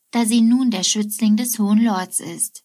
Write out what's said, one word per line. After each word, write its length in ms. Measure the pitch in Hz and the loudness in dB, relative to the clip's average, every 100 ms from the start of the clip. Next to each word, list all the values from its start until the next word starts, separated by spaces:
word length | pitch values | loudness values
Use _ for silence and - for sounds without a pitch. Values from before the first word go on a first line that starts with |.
| _ | _
da 140 | 240 226 | -2 0
sie 140 | 233 | 4
nun 320 | 226 247 254 | 4 4 2
der 120 | 190 | -2
Schützling 520 | 185 214 208 - 220 214 | -2 -2 -4 -2 2 2
des 240 | 208 - | 0 -2
Hohen 240 | 202 208 | 0 2
Lords 380 | 233 190 185 - | 2 0 -4 -8
ist, 420 | - 165 - - | -8 -8 -8 -10